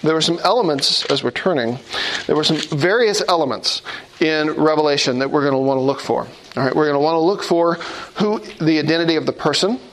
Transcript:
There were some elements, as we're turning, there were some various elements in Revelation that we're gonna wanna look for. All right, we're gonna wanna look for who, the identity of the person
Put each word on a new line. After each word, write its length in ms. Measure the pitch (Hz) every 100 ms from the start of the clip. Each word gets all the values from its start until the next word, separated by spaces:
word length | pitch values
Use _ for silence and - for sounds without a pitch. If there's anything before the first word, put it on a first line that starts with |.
There 120 | 151
were 60 | 160
some 200 | 156 170
elements, 600 | 180 233 190 143 - - -
as 100 | 139
we're 80 | 120
turning, 480 | - 190 160 117 123 - - - - -
there 80 |
were 80 | 151
some 140 | 151 151 - 147
various 460 | 165 220 226 202 185
elements 540 | 175 143 107 - - - - - -
in 320 | 160 156 151
Revelation 680 | 156 151 156 151 143 - 127
that 100 | 135
we're 140 | 147
gonna 160 | 143 135
wanna 220 | 135 135
look 180 | 131 135
for. 260 | - 123 127 - - -
All 80 |
right, 100 | 131
we're 120 | - 151
gonna 120 | 143
wanna 220 | 151 165
look 240 | 165 196
for 300 | - 170 170 170 - - -
who, 260 | - 208 226 - -
the 200 | 160 156
identity 340 | 151 165 170
of 120 | 160 135
the 60 |
person 460 | 131 160 143 185 254 -